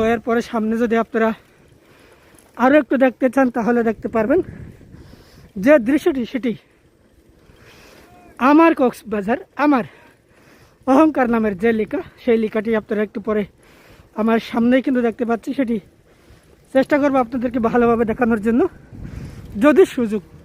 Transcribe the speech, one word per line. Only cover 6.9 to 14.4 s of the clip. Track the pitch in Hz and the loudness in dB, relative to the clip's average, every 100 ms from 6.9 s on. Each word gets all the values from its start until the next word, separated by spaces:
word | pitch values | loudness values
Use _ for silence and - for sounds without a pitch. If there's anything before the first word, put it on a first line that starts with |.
| _ _ _ _ _ _ - - - - - - - - - | _ _ _ _ _ _ -20 -20 -20 -20 -20 -20 -20 -20 -2
আমার | 247 302 330 | 4 6 6
কক্সবাজার, | 311 247 - 208 208 196 285 - - | 4 0 -2 -8 -6 -2 -4 -6 -2
আমার | 294 269 165 - - _ _ _ _ _ _ _ - | 2 2 -2 -12 -20 _ _ _ _ _ _ _ 0
অহংকার | 269 320 285 240 | 4 4 2 0
নামের | 233 214 180 | 0 -2 -2
যে | 233 | -2
লেখা, | 226 208 294 339 - | -2 -4 -6 -10 -8
সেই | - 226 | -2 0
লেখাটি | 214 220 214 220 | 0 -4 -2 -4
আপনারা | - 208 | -2 -4
একটু | 208 220 | -4 -6
পরে | 208 214 196 _ _ - - - _ | -4 -4 -4 _ _ -20 -20 -20 _
আমার | - 220 226 | -4 0 0